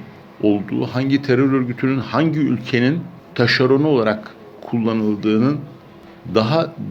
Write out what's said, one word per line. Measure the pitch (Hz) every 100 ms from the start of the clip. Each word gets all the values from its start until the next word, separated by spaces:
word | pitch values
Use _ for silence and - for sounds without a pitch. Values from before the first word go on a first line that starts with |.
| - - - -
olduğu, | 104 104 - 123 123
hangi | 123 135 139
terör | 139 123 139
örgütünün | 135 123 123 131 135
hangi | 107 120 160 151
ülkenin | 135 123 - 120 127 170 - - - -
taşeronu | 117 - 127 135 156
olarak | 135 110 107 - - - -
kullanıldığının | - 120 110 113 107 101 107 110 127 147 - - - - - - - 110
daha | 113 160 156 - 101